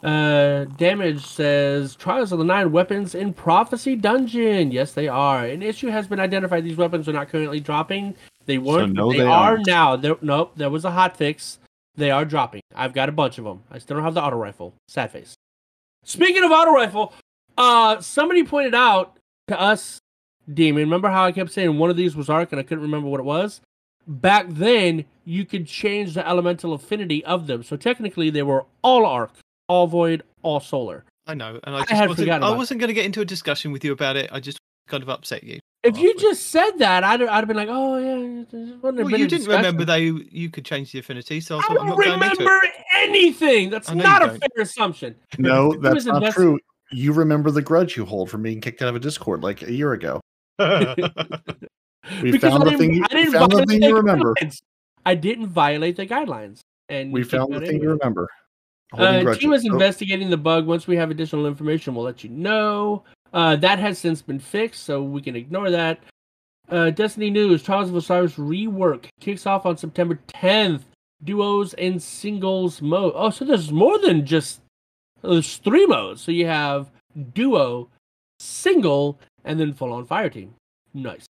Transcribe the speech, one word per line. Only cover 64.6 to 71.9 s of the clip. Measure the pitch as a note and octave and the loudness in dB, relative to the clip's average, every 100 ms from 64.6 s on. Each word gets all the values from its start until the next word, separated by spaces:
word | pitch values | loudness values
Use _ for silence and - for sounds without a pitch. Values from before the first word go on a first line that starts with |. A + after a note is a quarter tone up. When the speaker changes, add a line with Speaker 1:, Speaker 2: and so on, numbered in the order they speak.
| A3+ - | -4 -6
Speaker 1:
so | - C#3+ | -8 -6
we | C#3 C#3+ | -6 -8
can | C#3 A#2+ | -8 -10
ignore | B2 F3+ G3 | -8 -6 -2
that. | F3 E3 D#3+ _ _ _ _ _ _ _ | 0 0 -4 _ _ _ _ _ _ _
Uh, | F3 E3 | 0 0
Destiny | D#3 G#3 G#3+ G#3 | 2 -4 -2 -2
News, | G3+ G#3 E3 | 2 4 2
Trials | - G3 F#3+ | 2 -2 0
of | F3 | -4
Osiris | D#3+ F3+ F3+ D3+ | 0 0 0 -2
rework | D3 F3 A3 G3 F#3 C3+ - _ | -6 -4 -4 -2 -2 -2 -8 _
kicks | - G3+ G3+ | -8 -6 -2
off | G3 F#3+ | -2 -2
on | E3 | -4
September | E3+ - E3+ D#3+ - | -6 -4 -2 -2 -8
tenth. | - F3+ G#3+ G#3 D3 - _ _ _ | -2 2 2 2 -2 -6 _ _ _
Duos | D3+ G#3 G3+ G3+ G3 | -6 -2 0 0 -2
and | - F3+ | -4 -4